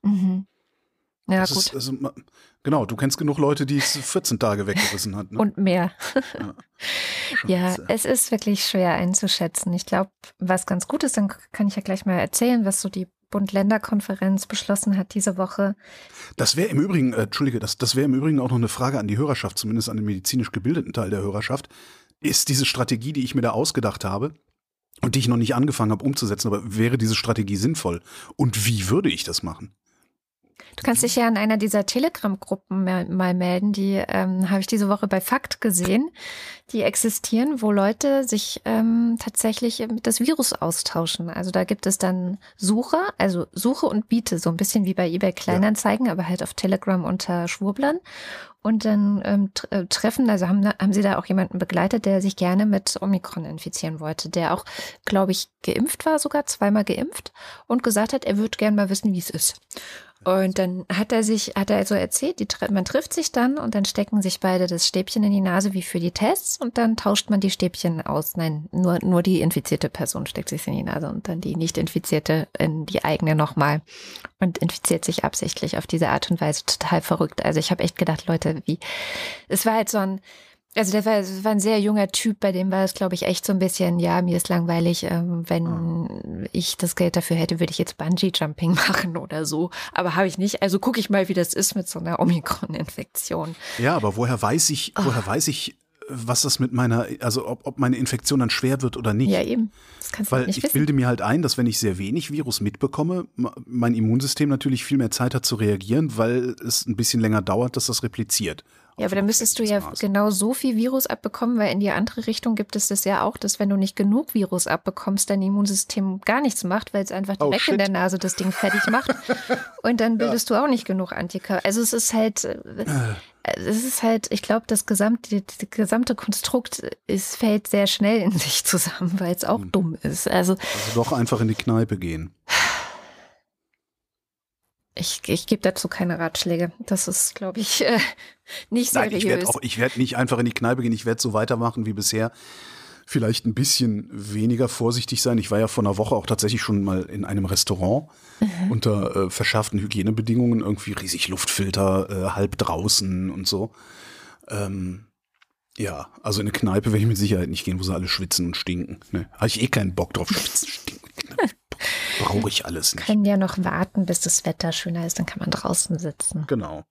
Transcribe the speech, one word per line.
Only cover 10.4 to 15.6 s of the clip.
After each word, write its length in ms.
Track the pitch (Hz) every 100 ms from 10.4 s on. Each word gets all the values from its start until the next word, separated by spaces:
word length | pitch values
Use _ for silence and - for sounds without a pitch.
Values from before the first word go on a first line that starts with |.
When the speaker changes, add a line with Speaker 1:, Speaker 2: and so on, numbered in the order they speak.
| 180 185
Speaker 1:
ganz 240 | - 180 -
gut 160 | 302
ist, 140 | 269 -
dann 100 | 202
k-, 100 | - -
kann 160 | - 202
ich 80 | 196
ja 60 |
gleich 240 | - 190 196
mal 80 | 180
erzählen, 460 | - - 240 240
was 160 | 196 190
so 80 | 196
die 180 | 190 185 _ -
Bund-Länder-Konferenz 1160 | 202 196 196 196 220 - 208 - 190 190 190 -
beschlossen 500 | 208 - 202 208 196
hat 160 | 185
diese 240 | 208 202 185
Woche. 400 | 185 -